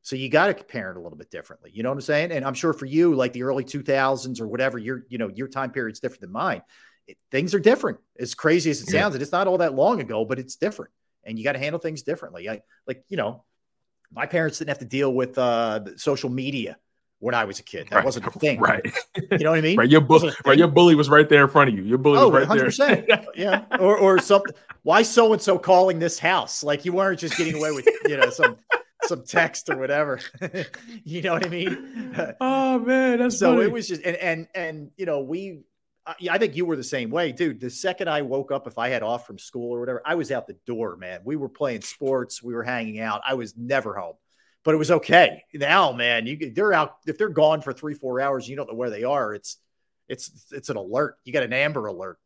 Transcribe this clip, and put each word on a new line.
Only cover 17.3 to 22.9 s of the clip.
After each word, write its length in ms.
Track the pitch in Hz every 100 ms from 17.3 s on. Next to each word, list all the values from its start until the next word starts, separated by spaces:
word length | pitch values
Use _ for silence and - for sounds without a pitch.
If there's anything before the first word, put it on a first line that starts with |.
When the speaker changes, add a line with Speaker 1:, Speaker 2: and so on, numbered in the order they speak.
Speaker 1:
I 120 | 120 104
was 120 | 95
a 40 |
kid. 240 | - 90 -
That 60 | 104
Speaker 2:
Right. 100 | 123
Speaker 1:
wasn't 220 | 123 98
a 40 |
thing. 280 | - 151 131
Speaker 2:
<laughs> 20 |
Right. 240 | - - - - - 190 -
Speaker 1:
You 80 | 190
know 100 | 151
what 80 | 160
I 40 |
mean? 180 | 156 202
Speaker 2:
Right. 100 | 120
Your 120 | 156
Speaker 1:
It 40 | 139
wasn't 240 | 160 156
Speaker 2:
bu-, 40 | - -
Speaker 1:
a 40 |
Speaker 2:
right. 60 | 139
Your 80 | 170
Speaker 1:
thing. 60 | 147
Speaker 2:
bully 180 | 175
was 160 | 151 139
right 180 | 147 151
there 140 | 147 139
in 40 |
front 200 | 147 135
of 40 | 104
you. 60 |
Your 140 | 95 127
bully 220 | 139 143
Speaker 1:
Oh, 100 | 254
Speaker 2:
was 40 |
right 60 | 139
there. 60 | 143
Speaker 1:
hundred 180 | 220 254
percent. 440 | - 285